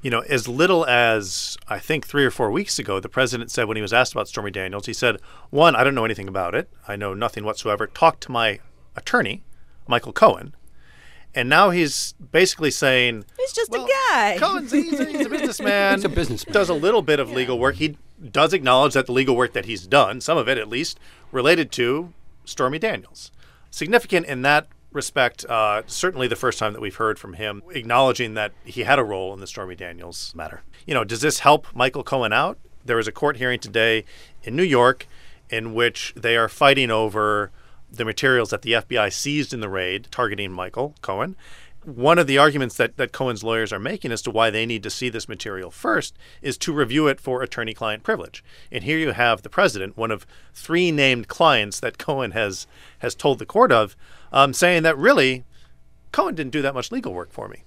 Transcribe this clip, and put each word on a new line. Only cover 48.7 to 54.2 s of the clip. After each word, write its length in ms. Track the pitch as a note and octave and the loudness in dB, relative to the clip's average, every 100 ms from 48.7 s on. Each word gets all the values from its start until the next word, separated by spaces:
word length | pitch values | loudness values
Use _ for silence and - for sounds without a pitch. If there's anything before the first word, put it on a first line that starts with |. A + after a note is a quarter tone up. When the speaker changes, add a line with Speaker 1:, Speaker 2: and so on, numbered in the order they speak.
Speaker 1:
And 140 | - | -8
here 140 | F#2+ D#3+ | -4 -2
you 140 | D#3 | -2
have 280 | A2 A#2+ A2 | 0 2 2
the 80 | G#2+ | -2
president, 480 | - F#3+ G#2+ F#2+ G#2 | 0 0 0 -10 -6
one 140 | A2+ | -4
of 160 | G#2+ - - - | -4 -8 -20 -20
three 380 | - - E3 F3+ | -20 -4 0 0
named 380 | D3+ C3+ B2 G#2+ | 4 2 2 -4
clients 520 | - E3+ C3 G#2 - | 2 4 6 2 -4
that 160 | B2 - | -6 -6
Cohen 360 | - C#3 B2 | -4 -4 -2
has, 340 | A2 G#2 F#2 - - - - | -2 -2 -4 -12 -20 -20 -8
has 160 | B2+ | -8
told 240 | - D3 B2 | -2 0 0
the 80 | - | -2
court 260 | G3+ A#3+ | 2 6
of, 240 | B2 G#2 - - - | 6 4 -2 -20 -20